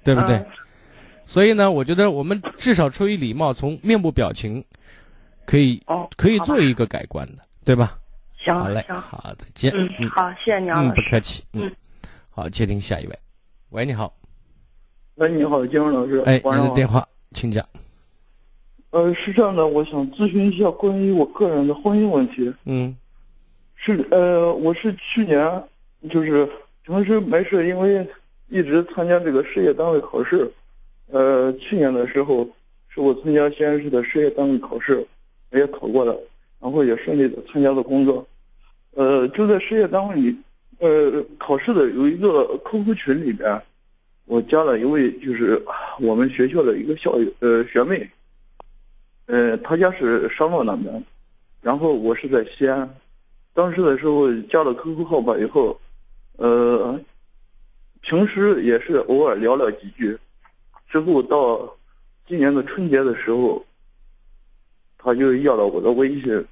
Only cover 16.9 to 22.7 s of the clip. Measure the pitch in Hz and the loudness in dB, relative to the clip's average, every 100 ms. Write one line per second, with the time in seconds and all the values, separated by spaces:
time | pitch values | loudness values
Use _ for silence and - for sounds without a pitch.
16.9 | 120 - _ _ - 117 107 - - - | 0 -2 _ _ -8 -4 -4 -6 -16 -20
17.9 | _ _ _ _ _ _ _ _ _ _ | _ _ _ _ _ _ _ _ _ _
18.9 | 165 170 175 - 196 214 185 156 147 151 | 0 0 0 -2 2 2 2 2 0 -2
19.9 | 151 135 - 208 185 202 175 196 165 202 | -4 -6 -2 0 2 0 2 0 0 -2
20.9 | 196 196 185 - - 202 151 143 147 208 | 0 0 2 0 0 0 2 0 0 0
21.9 | 208 214 156 127 127 123 135 - | 2 2 2 -2 -2 -6 -6 -6